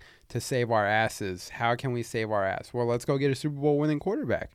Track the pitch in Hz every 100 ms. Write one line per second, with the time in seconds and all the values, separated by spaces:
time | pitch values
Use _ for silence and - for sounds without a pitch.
0 | - - - 120 - 131 117 110 101 107
1 | 110 - 98 90 - - 117 120 131 120
2 | 113 117 110 107 95 - - 120 120 120
3 | - 139 143 131 151 143 147 147 151 147
4 | 185 254 214 98 -